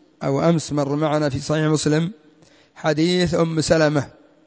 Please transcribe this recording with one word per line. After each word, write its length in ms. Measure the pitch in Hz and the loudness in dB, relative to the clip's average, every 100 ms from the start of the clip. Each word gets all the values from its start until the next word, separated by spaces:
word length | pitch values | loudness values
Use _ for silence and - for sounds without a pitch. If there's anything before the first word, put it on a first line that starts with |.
| _ _ | _ _
أو 260 | 143 139 165 | -4 0 2
أمس 240 | 165 - | 2 0
مر 240 | 143 135 147 | -4 -2 -2
معنا 320 | 156 151 147 | 0 0 -2
في 120 | 127 | -2
صحيح 240 | - 156 | -4 -2
مسلم 480 | 156 151 151 151 170 - - _ - _ _ | 0 0 2 0 0 -8 -20 _ -20 _ _
حديث 600 | - 160 151 170 180 170 | -6 -2 0 2 2 0
أم 260 | 170 165 156 | 0 0 0
سلمة 480 | 147 160 151 151 117 - - _ | 2 2 4 0 -4 -12 -20 _